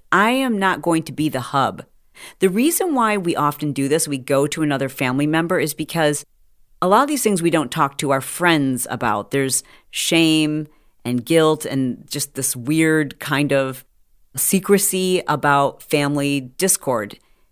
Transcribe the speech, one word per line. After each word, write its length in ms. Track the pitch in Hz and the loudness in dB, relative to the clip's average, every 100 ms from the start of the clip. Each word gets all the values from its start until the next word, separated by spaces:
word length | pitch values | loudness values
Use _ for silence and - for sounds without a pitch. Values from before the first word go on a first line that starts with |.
| _ | _
"I 200 | 180 220 | 2 2
am 260 | 247 262 208 | 2 0 0
not 240 | 190 156 | 0 0
going 220 | 170 160 | 0 0
to 80 | 156 | -2
be 160 | 139 151 | -4 -2
the 140 | 131 | -4
hub." 420 | 120 139 117 92 - _ _ - - - | -2 0 0 -2 -12 _ _ -20 -20 -2
The 80 | 190 | 0
reason 480 | 190 294 330 381 269 | 2 0 0 0 0
why 220 | 220 208 | 0 0
we 180 | 175 - | -2 0
often 380 | 147 - 151 | 0 0 -4
do 160 | 139 135 | -2 0
this, 180 | 160 147 | 0 0
we 100 | 139 | -6
go 300 | 123 139 143 | -2 0 0
to 160 | 160 | 0
another 240 | 151 135 135 | -2 0 -4
family 400 | - 131 131 151 | -4 -2 0 0
member, 320 | 160 170 180 | 0 0 0
is 140 | 151 | -2
because 500 | - 156 170 151 147 - _ _ _ _ _ | -4 -6 0 0 0 -6 _ _ _ _ _
a 60 | 180 | 2
lot 140 | 214 | 4
of 80 | 285 | 2
these 140 | 277 | 0
things 180 | 220 190 | 0 0
we 80 | 170 | 2
don't 220 | 160 135 | 0 0
talk 260 | 160 143 - | 0 -2 0
to 140 | 147 | -2
our 100 | 135 | -2
friends 640 | - - 175 160 135 127 - | -2 -2 2 2 2 0 -2
about. 420 | 120 117 104 101 | -2 0 -2 -2
There's 320 | 139 135 - - - _ | -2 -2 -4 -6 -16 _
shame 760 | - - 170 165 156 151 151 151 _ _ _ | -8 0 2 4 4 0 -2 -6 _ _ _
and 220 | 123 123 110 | -4 -4 2
guilt 400 | 160 156 156 - | 4 4 2 -2
and 440 | 135 127 - - | -2 -2 -4 -8
just 260 | 147 - - | -8 -8 -6
this 200 | 131 127 | -6 -4
weird 640 | 120 160 160 156 143 - | -2 2 2 2 0 -6
kind 320 | - 139 147 | -4 0 2
of 320 | 139 131 131 - _ _ _ _ - | 0 0 -6 -16 _ _ _ _ -6
secrecy 840 | - 190 190 196 196 190 185 180 - | 0 0 4 2 2 0 0 0 0
about 560 | 147 147 143 139 - | 0 2 4 2 -2
family 560 | - 151 143 143 143 143 | -2 0 0 -2 -2 -2
discord. 800 | 127 - 185 - - 117 101 - _ _ _ | -6 -4 -2 0 -2 -2 -4 -12 _ _ _